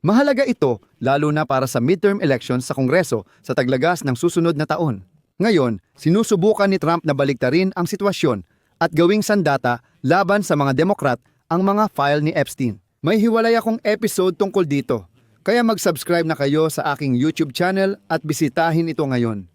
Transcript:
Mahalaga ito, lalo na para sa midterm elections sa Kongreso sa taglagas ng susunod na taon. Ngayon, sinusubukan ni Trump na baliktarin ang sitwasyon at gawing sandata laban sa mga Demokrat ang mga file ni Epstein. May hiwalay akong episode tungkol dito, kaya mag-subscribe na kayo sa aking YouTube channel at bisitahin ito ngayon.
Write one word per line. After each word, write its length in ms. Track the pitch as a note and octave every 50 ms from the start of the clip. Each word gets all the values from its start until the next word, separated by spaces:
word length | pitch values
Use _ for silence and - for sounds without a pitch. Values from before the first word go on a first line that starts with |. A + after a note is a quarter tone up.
| -
Mahalaga 400 | D#3+ G#3+ A#3+ C#4 D4 C4+ A3+ C#4
ito, 360 | - A#3+ _ D3+ C3+ A#2 G2+ _ _ _
lalo 320 | _ A#2 C3 C#3 C#3+ D3+ D3+ D3+
na 100 | D#3 D#3
para 240 | - C#3 C3 C3 B2
sa 80 | -
midterm 440 | B2 A#2 D3 F#3+ E3+ - G3+ G3+ G3+
elections 440 | F#3+ D3 C3+ A#2 - - B2 B2+ B2
sa 80 | - -
Kongreso 520 | - C3 B2+ D3 F#3 E3 - B2 G#2+ F#2+ _ _ _ _
sa 80 | - B2
taglagas 480 | C#3+ C3 B2 C3+ B2+ C#3+ E3+ F3+ D#3+
ng 160 | - C#3 B2
susunod 400 | A#2+ E3 E3+ - F3 E3 E3+ D#3+
na 80 | C#3 D#3
taon. 400 | - - - E3+ D3+ A2 F#2+ F#2 _ _ _ _ _ _
Ngayon, 460 | - F#3 A#3 G#3+ E3 C3 A#2+ A2 F#2 _ _ _
sinusubukan 720 | - - D#3 E3+ G#3+ A3+ - G#3+ F3 E3+ A3 G#3 - G3+ G3
ni 120 | F#3+ F3+
Trump 240 | - D#3 E3+ E3+ -
na 80 | D#3 C#3+
baliktarin 600 | C3+ C#3 C#3 C#3 - C3+ B2+ C#3 F3 F#3+ F#3+ -
ang 120 | F3+ F3 E3
sitwasyon 560 | G#3+ G3 G3+ G3+ F3+ - - D3 A2+ G2 F2+ _ _ _ _ _ _
at 160 | _ E3 E3 E3
gawing 320 | D#3 E3+ F3 G#3 G#3+ G3+
sandata 560 | - G#3 G3+ E3+ D3+ C#3 C3 - B2 A#2+ A#2+ _ _ _ _ -
laban 400 | C3 E3 F#3+ G3 F3 G3+ G#3 G3
sa 80 | - E3
mga 240 | D3 C#3 C#3 C3
Demokrat 400 | C3+ E3 F#3 G3+ - - C#3 A#2+ - _ _ _ _ _ _
ang 160 | E3 F3 F#3+
mga 240 | G3 G3+ G#3 A3 G3
file 300 | _ - C#3+ C#3+ D3 D3+ D3
ni 80 | D#3
Epstein. 460 | E3 D#3 C#3 - - - C3+ A#2 G2+ - _ _ _ _
May 160 | - D#3 G#3+
hiwalay 400 | A3 G#3 A#3 A3 A3+ A3+ A3+ A#3
akong 240 | A3+ A3 A3+ A3 A3+
episode 560 | _ G#3 G#3+ G#3+ A3+ G3+ - - F#3 F#3 E3+
tungkol 320 | _ G3+ G3 - G3+ F3+ D3
dito, 400 | C#3+ C#3 C3 - B2+ A2 F#2 _ _ _ _ _ _ _
kaya 240 | _ - A3+ A#3+ A#3
mag-subscribe 640 | A3+ A3 - - G3+ E3 C#3 - - F3 E3+ E3 D#3+
na 80 | D#3
kayo 320 | C#3+ C#3+ C#3+ C#3+ D#3 D#3+ D#3+
sa 240 | - - C#3 D3 C#3+
aking 240 | - D3 C3+ B2
YouTube 340 | B2 C#3+ D#3 D#3+ - D#3+ C#3+
channel 460 | B2 - F3 F3+ F#3+ F#3+ G3 F#3+ G3+ - _
at 140 | _ D#3+ D#3+
bisitahin 680 | - D3+ D3+ - D#3+ C#3 - E3 E3 E3 D#3+ E3 E3
ito 140 | E3 D#3 -
ngayon. 480 | D3+ C3+ B2+ B2 A#2+ A2+ A2 G2+ F#2 E2+